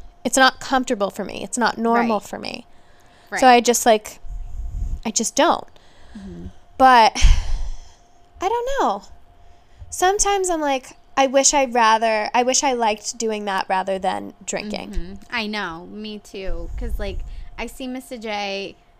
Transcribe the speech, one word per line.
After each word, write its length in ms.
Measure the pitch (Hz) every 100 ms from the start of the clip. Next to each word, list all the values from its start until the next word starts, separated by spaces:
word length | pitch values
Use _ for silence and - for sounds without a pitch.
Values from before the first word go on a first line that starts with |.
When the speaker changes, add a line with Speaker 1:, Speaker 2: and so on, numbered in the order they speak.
| - -
Speaker 1:
it's 140 | - -
not 220 | 262 -
comfortable 500 | - 269 254 220 196
for 140 | - 190
me. 180 | -
It's 140 | - -
not 200 | 220 -
normal 420 | 226 233 233 208
Speaker 2:
Right. 80 | -
Speaker 1:
for 100 | -
me. 260 | 104 - - - - - - _ _
Speaker 2:
Right. 100 | 190
Speaker 1:
So 60 | 262
I 140 | 240
just, 240 | 240 233 247
like, 340 | 220 - - - - - - - - - - 226
I 60 |
just 240 | - 220 -
don't. 320 | 320 - - - - - - 208
Speaker 2:
Mm-hmm. 300 | 196 170 175 - - -
Speaker 1:
But 360 | 262 247 220 247 - - - - - - - - _ _ _ -
I 60 | 370
don't 220 | 480 494 554
know. 240 | 277 202 - - - - - - _ - -
Sometimes 600 | - 370 415 403 403 370
I'm 120 | 330
like, 340 | 294 269 - - _ -
I 100 | 269
wish 260 | 269 269
I'd 200 | 294 269
rather, 560 | 240 220 220 226 214 214
I 100 | 233
wish 200 | 247 262
I 80 | 285
liked 460 | 247 220 214 - -
doing 260 | 226 214
that 220 | 202 190 -
rather 320 | 190 190 190
than 340 | 185 202 - - 196
drinking. 460 | 190 208 208 -
Speaker 2:
Mm-hmm. 220 | 190 175 202 -
I 180 | 233 208
know, 380 | 214 185 165 180
me 280 | 208 214 208
too. 500 | - 202 190 170 170 -
'Cause, 200 | 233 -
like, 220 | 202 175 - - - -
I 100 | 233
see 200 | - 262
Mister 300 | 254 - 247
J 600 | 220 208 202 196 196 - _